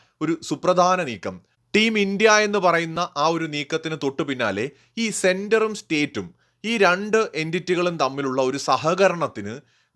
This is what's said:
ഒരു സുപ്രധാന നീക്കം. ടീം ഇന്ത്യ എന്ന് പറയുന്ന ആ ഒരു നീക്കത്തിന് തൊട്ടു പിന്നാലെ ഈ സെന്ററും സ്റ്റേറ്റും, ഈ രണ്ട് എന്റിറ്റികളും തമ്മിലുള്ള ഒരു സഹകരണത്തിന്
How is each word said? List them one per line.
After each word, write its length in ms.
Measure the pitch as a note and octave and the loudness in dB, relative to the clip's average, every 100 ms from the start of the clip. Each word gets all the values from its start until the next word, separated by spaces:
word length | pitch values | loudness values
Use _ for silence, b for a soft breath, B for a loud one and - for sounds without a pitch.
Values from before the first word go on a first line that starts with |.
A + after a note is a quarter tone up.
| b b | b b
ഒരു 180 | D#3 D#3+ | -4 -4
സുപ്രധാന 600 | - C#3+ F3+ F3+ F3+ F3+ | -6 -2 2 4 4 2
നീക്കം. 380 | C#3+ G#2 G2 F2+ _ _ _ G#3 | -2 -6 -10 -10 _ _ _ 2
ടീം 220 | A3+ G#3+ | 2 2
ഇന്ത്യ 320 | G3 G3 A3 | 0 4 6
എന്ന് 280 | G#3+ G#3 G#3 | 6 4 2
പറയുന്ന 500 | F3 E3 E3 E3 F3 C#3+ | 2 2 0 -4 -4 0
ആ 100 | D#3 | 0
ഒരു 180 | E3+ | 0
നീക്കത്തിന് 520 | D#3+ D3 C#3+ D#3+ D#3+ D#3 | -4 -6 -6 -6 -4 -4
തൊട്ടു 200 | C#3 C3+ | -4 -2
പിന്നാലെ 480 | C#3+ B2+ A2 G2 C#3 b b - | -4 -2 -2 -2 -6 b b -6
ഈ 120 | A3+ | -4
സെന്ററും 640 | - F#3 F#3 G#3 A3 A3 | 0 0 0 0 0 0
സ്റ്റേറ്റും, 600 | G#3 - D3+ D3 G#2+ F2 - _ _ | -4 -4 -2 -2 -4 -10 -16 _ _
ഈ 120 | G#3+ A#3 | -4 2
രണ്ട് 520 | F#3 F#3 G#3 A3 G#3+ | 4 4 0 0 0
എന്റിറ്റികളും 640 | - D#3+ F3 F3 F3 F3+ E3 | -4 -4 -4 -2 -2 -2 0
തമ്മിലുള്ള 460 | C3+ C#3 C3+ C3 | -2 -2 -2 0
ഒരു 160 | C3 C3+ | 0 -2
സഹകരണത്തിന് 1000 | - C3 D#3 F3+ F#3+ E3+ C#3+ A#2 G2+ C3 - _ _ | 0 0 0 2 2 2 -4 -6 -10 -12 -16 _ _